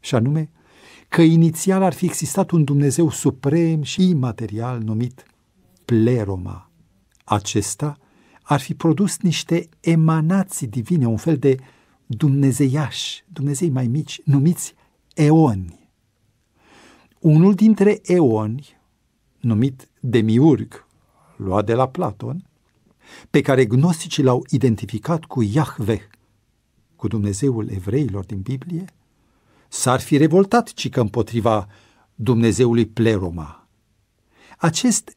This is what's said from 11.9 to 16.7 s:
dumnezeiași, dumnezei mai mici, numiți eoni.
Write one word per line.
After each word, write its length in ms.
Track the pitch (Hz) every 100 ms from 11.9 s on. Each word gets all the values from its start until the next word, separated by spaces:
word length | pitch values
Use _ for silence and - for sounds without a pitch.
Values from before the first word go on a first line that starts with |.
| _ -
dumnezeiași, 1160 | 110 151 139 139 120 139 139 131 - - - _
dumnezei 420 | 160 143 135 175
mai 180 | 131 123
mici, 340 | 139 156 - -
numiți 480 | 139 151 170 - _ _ _ _
eoni. 760 | - 151 160 151 98 87 - _ _ _ _ _ _ _ _ _